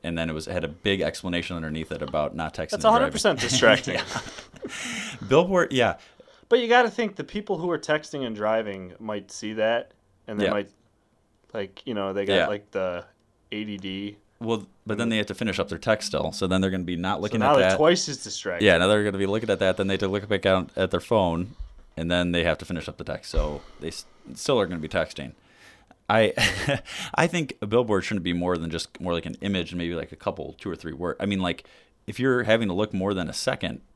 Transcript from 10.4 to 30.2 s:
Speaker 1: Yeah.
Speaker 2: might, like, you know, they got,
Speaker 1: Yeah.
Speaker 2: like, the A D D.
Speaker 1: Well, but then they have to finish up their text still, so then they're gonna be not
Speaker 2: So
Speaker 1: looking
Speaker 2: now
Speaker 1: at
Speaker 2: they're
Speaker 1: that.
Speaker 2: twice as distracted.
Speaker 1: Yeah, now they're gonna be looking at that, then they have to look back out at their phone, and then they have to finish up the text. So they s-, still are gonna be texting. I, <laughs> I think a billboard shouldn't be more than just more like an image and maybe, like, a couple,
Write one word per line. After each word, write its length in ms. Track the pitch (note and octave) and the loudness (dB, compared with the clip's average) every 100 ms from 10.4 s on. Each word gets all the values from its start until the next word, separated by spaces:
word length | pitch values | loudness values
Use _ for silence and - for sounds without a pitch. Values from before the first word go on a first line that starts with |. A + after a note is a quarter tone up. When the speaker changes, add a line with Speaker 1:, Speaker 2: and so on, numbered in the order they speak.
| G2+ | 0
Speaker 1:
Yeah. 40 | |
Speaker 2:
might, 180 | G#2 G2 _ _ _ _ _ _ _ _ | 0 -4 _ _ _ _ _ _ _ _
like, 280 | A2+ G2 - - | -10 -10 -10 -8
you 80 | |
know, 180 | G#2+ G2 | -4 -2
they 120 | F#2+ G2 | -2 2
got, 80 | |
Speaker 1:
Yeah. 120 | G2 D#2+ | 2 2
Speaker 2:
like, 220 | G#2 - | -2 -6
the 320 | G2+ F#2 F2 - _ _ _ _ | -4 -4 -6 -10 _ _ _ _
A 120 | G#2+ | -8
D 120 | G#2+ G2+ | -6 -8
D. 380 | F#2+ F#2+ G2+ G2+ _ _ | -8 -8 -8 -12 _ _
Speaker 1:
Well, 260 | A2+ A2+ G2 _ - | -4 -4 -4 _ -6
but 120 | G#2+ | -2
then 100 | A#2 | 0
they 80 | A2 | 0
have 80 | G2+ | -2
to 80 | |
finish 240 | G2 A2+ G#2+ | -2 -2 -2
up 80 | - | -2
their 100 | E2 | -2
text 300 | - G#2+ - | 0 0 0
still, 240 | D2 D#2 | -2 -2
so 140 | - F#2+ | -2 0
then 120 | F#2+ | 2
they're 100 | F#2+ | 2
gonna 120 | F#2 | 0
be 120 | F2 F2 | -4 -4
not 220 | F#2 G2 | -2 -2
Speaker 2:
So 40 | |
Speaker 1:
looking 180 | G#2 A2+ | -2 0
Speaker 2:
now 120 | B2 | 4
Speaker 1:
at 60 | C#3+ | 6
Speaker 2:
they're 120 | F#2 | 6
Speaker 1:
that. 60 | F#2+ | 6
Speaker 2:
twice 320 | D#3 F3+ - | 6 4 0
as 140 | C#3 | -8
distracted. 420 | - - G2+ F2 G2+ | -10 -8 -6 2 6
Speaker 1:
Yeah, 120 | E2+ | 8
now 100 | F#2 | 6
they're 160 | G#2+ | 4
gonna 140 | G#2 F#2+ | 4 0
be 80 | G2 | 0
looking 240 | G#2+ A2 | 0 0
at 100 | F#2+ | 2
that, 160 | F#2+ F#2 | 2 2
then 100 | G2 | 2
they 80 | |
have 60 | F#2+ | 0
to 80 | G2 | 0
look 200 | G2+ G2+ | -2 0
back 160 | G2+ G2 | 2 4
out 240 | F#2 F2 - | 4 2 -2
at 140 | F#2 | 0
their 100 | F2 | 0
phone, 540 | - A2+ F#2 E2 F#2+ - - - - - | 2 2 4 0 -4 -8 -14 -14 -16 -6
and 140 | E2 | 0
then 220 | F2 F2 | 2 2
they 100 | E2+ | 2
have 140 | E2+ D#2 | 2 0
to 60 | |
finish 240 | - E2+ D2+ | -4 -8 -8
up 80 | - | -12
the 60 | |
text. 260 | - D2 - | -8 -8 -2
So 320 | D#2+ D2+ D2 - - | -2 0 -4 -12 -10
they 80 | E2 | -10
s-, 160 | - - _ - | -10 -16 _ -20
still 240 | - - B2+ | -10 0 2
are 60 | F#2+ | 2
gonna 140 | E2+ | -2
be 80 | D#2 | -2
texting. 440 | F#2 D#2 - C2 - _ _ - - _ _ _ | -2 -2 -4 -12 -14 _ _ -20 -20 _ _ _
I, 240 | A2 G#2+ - - - - C#3 - - | 4 4 4 0 0 -2 -4 -4 -12
<laughs> 160 | - | -6
I 120 | - E3 | 0 0
think 280 | E3+ D3 - | 0 -4 -6
a 40 | G#2 | 0
billboard 380 | A2+ G2+ G2+ | 2 4 0
shouldn't 200 | - G#2 | 0 -2
be 80 | F2 | -2
more 260 | F2 F2 F2+ | 0 0 0
than 100 | E2 | -2
just 300 | E2 - - | -6 -8 -8
more 120 | F2+ | -2
like 100 | E2+ E2 | -2 -4
an 100 | - | -6
image 300 | G2 G2 D#2+ | -2 -2 -2
and 80 | F2+ | -4
maybe, 160 | E2+ | -4
like, 180 | E2+ - | -4 -8
a 40 | |
couple, 380 | - | -6